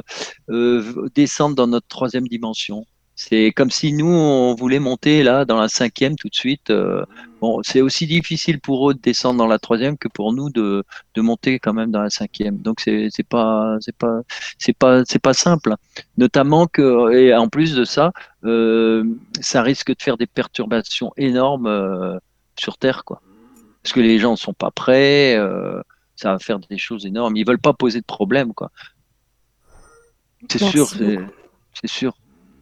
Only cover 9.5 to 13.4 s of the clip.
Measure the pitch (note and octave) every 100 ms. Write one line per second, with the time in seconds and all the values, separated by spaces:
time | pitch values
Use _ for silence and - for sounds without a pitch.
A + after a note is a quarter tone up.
9.5 | G#2+ - A2+ C3+ D3+ - - G#2 B2 C#3+
10.5 | B2 G#2 G2 - - - A2+ A2+ A#2 -
11.5 | C3 A2 A2 A2+ G#2+ G#2 - G#2+ - G#2
12.5 | G2+ G#2+ A2+ - G#2+ G#2+ - - A#2+